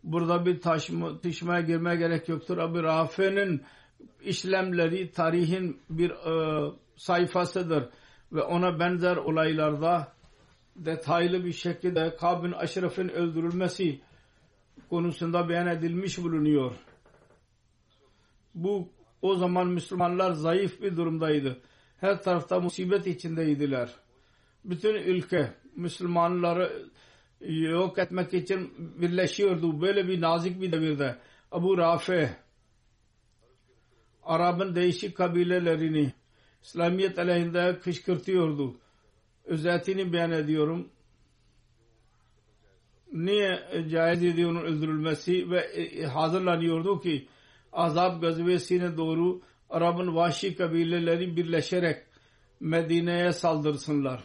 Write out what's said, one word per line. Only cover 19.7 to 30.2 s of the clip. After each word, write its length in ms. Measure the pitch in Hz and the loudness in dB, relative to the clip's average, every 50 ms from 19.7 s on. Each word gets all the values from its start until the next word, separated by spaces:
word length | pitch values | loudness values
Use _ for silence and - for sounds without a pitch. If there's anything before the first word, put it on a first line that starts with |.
| 180 175 - - 190 180 180 175 175 180 185 185 | 0 -2 -4 -4 -2 0 0 0 2 2 2 0
zayıf 500 | 175 156 151 160 170 190 202 185 - - | 0 0 0 2 2 2 0 0 -4 -4
bir 160 | 214 196 175 | -4 -4 -2
durumdaydı. 640 | 160 170 165 160 160 160 156 151 147 139 135 127 - _ _ _ _ _ _ _ _ - | 0 -2 -2 0 0 0 2 2 2 0 -2 -6 -6 _ _ _ _ _ _ _ _ 0
Her 200 | 190 202 196 - | 0 0 0 0
tarafta 360 | 190 180 170 - - 185 180 | 0 0 0 0 0 0 0
musibet 480 | 180 175 - - 185 180 196 202 170 | 0 -2 -4 -4 -2 0 0 0 0
içindeydiler. 840 | 185 170 175 - 170 165 165 165 156 147 139 147 139 139 127 120 120 - - _ _ _ _ _ _ _ _ _ _ _ _ _ | -2 -6 -6 -6 -6 -4 0 2 2 2 2 2 0 0 -2 -2 -4 -8 -20 _ _ _ _ _ _ _ _ _ _ _ _ _
Bütün 300 | 196 180 160 - 214 214 | -8 -8 0 0 0 0
ülke 580 | 202 151 185 185 180 156 - - 170 143 107 - - _ - _ | 2 0 0 0 0 0 0 0 0 0 0 -4 -14 _ -18 _
Müslümanları 1120 | - 175 175 - - 180 175 175 170 170 170 180 180 175 170 170 180 185 165 - 147 - - _ - - - - _ _ _ _ _ | -8 -8 -8 -6 -6 -4 0 2 2 2 2 2 2 2 2 2 2 0 -2 -2 -8 -12 -14 _ -20 -20 -20 -20 _ _ _ _ _
yok 580 | - 196 160 160 160 156 165 170 190 180 180 196 | -8 -6 -2 0 0 2 2 2 0 0 0 -2
etmek 340 | 185 180 180 185 180 180 185 | -2 -2 0 -4 -2 0 0
için 400 | 180 - - 196 185 180 - - | -2 0 0 -4 -4 -4 -8 -12
birleşiyordu. 1040 | - 165 160 - 160 175 175 175 185 185 - - - 202 196 180 160 165 170 156 147 | -14 -14 -14 -6 -2 -2 0 2 2 0 0 0 2 2 2 2 2 0 -2 0 0
Böyle 260 | 165 190 202 202 190 | 0 2 2 2 0
bir 140 | 180 185 175 | 0 0 0